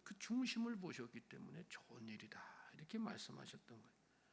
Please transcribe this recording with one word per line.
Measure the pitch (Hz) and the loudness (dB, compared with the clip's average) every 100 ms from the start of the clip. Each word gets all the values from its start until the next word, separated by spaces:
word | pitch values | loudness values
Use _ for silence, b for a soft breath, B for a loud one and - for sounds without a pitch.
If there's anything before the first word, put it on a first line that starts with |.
그 | - 208 | -8 -6
중심을 | - 233 262 226 233 226 | 4 6 6 6 4 4
보셨기 | 175 117 120 117 | 2 0 -2 -4
때문에 | - - 90 - 175 | -8 -8 -6 -6 -6
좋은 | - - 120 113 | -8 -8 -8 -4
일이다, | 107 110 - - - - | -4 -4 -6 -8 -10 -12
이렇게 | 143 156 220 | -10 -2 2
말씀하셨던 | 220 196 - - - - - - | 4 2 -2 -6 -6 -8 -10 -12
거예요. | 107 - - B B | -12 -20 -20 B B